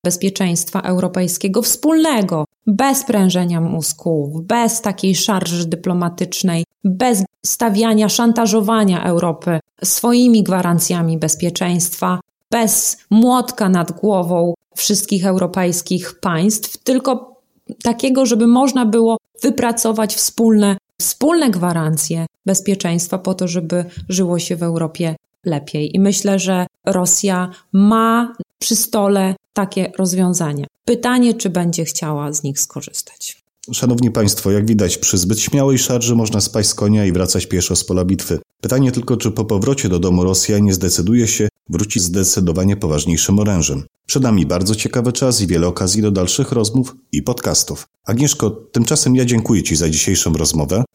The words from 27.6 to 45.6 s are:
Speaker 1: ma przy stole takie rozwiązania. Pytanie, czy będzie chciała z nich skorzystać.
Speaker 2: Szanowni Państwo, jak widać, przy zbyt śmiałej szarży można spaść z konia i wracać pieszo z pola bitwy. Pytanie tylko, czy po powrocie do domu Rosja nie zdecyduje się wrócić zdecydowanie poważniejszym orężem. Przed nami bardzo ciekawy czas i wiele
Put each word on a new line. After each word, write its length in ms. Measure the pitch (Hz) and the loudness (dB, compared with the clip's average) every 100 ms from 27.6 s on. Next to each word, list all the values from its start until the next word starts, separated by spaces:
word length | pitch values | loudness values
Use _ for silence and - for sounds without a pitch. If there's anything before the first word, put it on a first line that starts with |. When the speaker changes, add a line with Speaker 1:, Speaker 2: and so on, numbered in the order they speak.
| _ | _
Speaker 1:
ma 600 | 190 202 226 226 233 240 240 - _ | 4 4 4 4 2 0 -8 -18 _
przy 160 | - 226 | -4 -2
stole 600 | - 220 202 202 190 185 _ | -2 0 2 2 0 -4 _
takie 380 | - 196 190 180 - | -6 -4 -4 -4 -2
rozwiązania. 680 | 190 180 180 175 156 143 143 _ - | -2 2 0 0 -2 -4 -8 _ -2
Pytanie, 480 | 240 247 254 240 | 0 0 2 2
czy 160 | 226 196 | 2 -2
będzie 360 | 180 170 165 160 | -2 -2 -2 -4
chciała 480 | - 160 147 147 | -4 -6 -4 -4
z 100 | 147 | -6
nich 160 | 143 139 | -6 -6
skorzystać. 840 | - - - - - _ - - _ _ - | -6 -8 -12 -14 -14 _ -16 -16 _ _ -10
Speaker 2:
Szanowni 400 | 117 127 120 120 | -2 0 2 2
Państwo, 400 | 113 104 - 98 | 2 0 0 0
jak 140 | 101 107 | 2 2
widać, 320 | 107 90 - | 2 2 0
przy 200 | - 98 | -2 0
zbyt 220 | 90 107 | 0 -2
śmiałej 380 | - 143 139 131 | 0 2 2 2
szarży 380 | - 123 123 117 | 0 0 2 0
można 260 | 110 113 | 2 0
spaść 280 | 98 113 101 | -2 -2 -2
z 60 | - | 0
konia 300 | 104 107 98 | 2 4 2
i 60 | |
wracać 340 | 87 90 95 - | 0 0 -2 -2
pieszo 300 | 90 - 92 | -2 0 -4
z 80 | |
pola 220 | - 92 90 | -2 -2 0
bitwy. 340 | 95 - 82 - _ | -2 -2 -6 -6 _
Pytanie 300 | - 127 131 | -2 2 2
tylko, 260 | 123 117 120 | 0 -2 -2
czy 140 | 113 | -2
po 140 | 110 110 | -4 -2
powrocie 440 | 104 113 139 107 | 0 0 0 0
do 100 | 87 | 0
domu 240 | 92 90 | 2 2
Rosja 360 | 90 92 - 104 | 2 0 0 2
nie 140 | 104 | 2
zdecyduje 540 | 90 90 - 90 120 110 | 2 0 0 2 2 2
się 200 | - 104 _ - | 0 -2 _ -8
wrócić 340 | - 104 113 | -6 -4 -4
zdecydowanie 760 | 87 92 92 - 87 82 95 101 | -2 0 0 0 0 2 0 0
poważniejszym 640 | 90 76 80 82 - 98 | 0 -2 0 -2 2 2
orężem. 440 | 104 92 76 69 - _ - | 2 0 0 -4 -10 _ -4
Przed 180 | 143 | 0
nami 220 | 131 104 73 | 2 2 2
bardzo 300 | 87 95 110 | 0 -2 -2
ciekawy 360 | - 127 120 | -2 -2 -2
czas 280 | 120 131 117 | 0 0 0
i 60 | 92 | 0
wiele 200 | 85 | 0